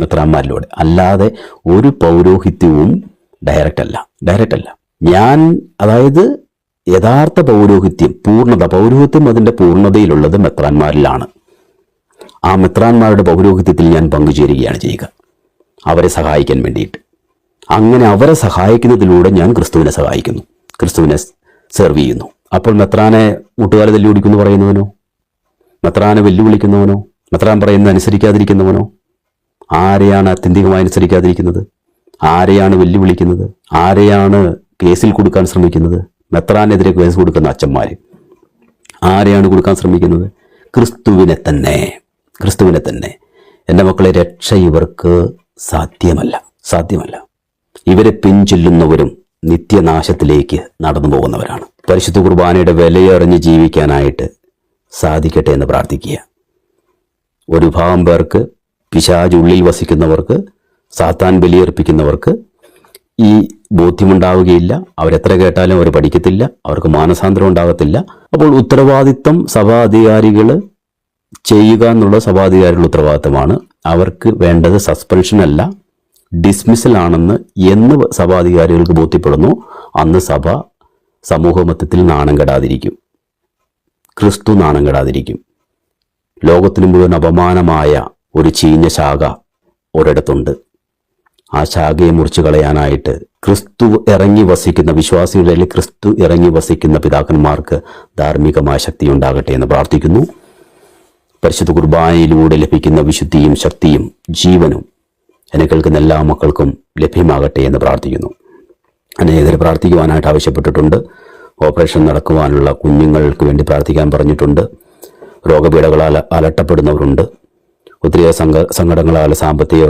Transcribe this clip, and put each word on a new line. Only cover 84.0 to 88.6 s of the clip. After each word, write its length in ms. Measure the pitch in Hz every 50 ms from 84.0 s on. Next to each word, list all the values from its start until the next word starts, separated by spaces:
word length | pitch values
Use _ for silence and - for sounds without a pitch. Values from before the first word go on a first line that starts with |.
| _ _ - -
ക്രിസ്തു 320 | 107 104 - - - 110 107 98
നാണം 200 | 87 76 73 71 71 71
കെടാതിരിക്കും. 500 | 67 69 67 65 65 67 65 - - - _ _ _ _ _ _ _ _ _ _ _ _ _ _ _ _ _ _ _ - - 80
ലോകത്തിന് 380 | 85 90 95 95 - 98 92 92
മുഴുവൻ 240 | 90 90 90 87 85 80
അപമാനമായ 720 | 80 82 85 90 87 90 90 92 87 85 80 78 76 73 73 67 - - _ _ _ _ - 78
ഒരു 120 | 78 78 76
ചീഞ്ഞ 280 | -